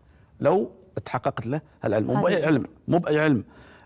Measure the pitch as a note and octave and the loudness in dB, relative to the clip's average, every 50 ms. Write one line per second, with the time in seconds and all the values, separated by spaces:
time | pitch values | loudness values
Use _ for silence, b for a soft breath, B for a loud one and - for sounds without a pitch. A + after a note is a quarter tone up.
0 | b b b b b b b - - C#3+ F3 G3+ A3+ - - - - - - A2+ | b b b b b b b 0 2 2 2 2 0 -2 -8 -18 -20 -12 -12 -12
1 | - - - C3 - C#3 - - A2+ A2+ C3+ D#3 - b b b - - G#2 A2 | -10 -6 -6 -4 -2 -2 -4 -4 -6 -6 -6 -6 -6 b b b -4 -2 0 0
2 | G#2+ B2+ B2 C3+ D#3+ F3 G3+ E3+ D3 D#3 D#3 B2 - - - _ - - D3 F3 | 0 0 0 0 2 2 2 2 2 2 0 0 -2 -6 -12 _ -4 0 0 0
3 | E3 D3+ D3+ D3+ D#3 D#3 C#3 G#2 F#2+ B B B B B B B B | 2 0 0 2 2 2 2 0 -2 B B B B B B B B